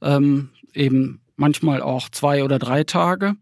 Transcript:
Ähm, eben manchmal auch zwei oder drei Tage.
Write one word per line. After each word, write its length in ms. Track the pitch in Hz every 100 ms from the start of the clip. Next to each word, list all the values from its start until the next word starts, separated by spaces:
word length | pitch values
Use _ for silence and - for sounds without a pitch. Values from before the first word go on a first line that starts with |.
Ähm, 480 | 143 143 143 139 135 _ -
eben 460 | 151 135 131 135 - _ -
manchmal 480 | 147 147 156 131
auch 260 | 135 127 -
zwei 340 | - 143 143
oder 140 | 135 135
drei 260 | 123 139
Tage. 520 | 156 175 175 185 196 208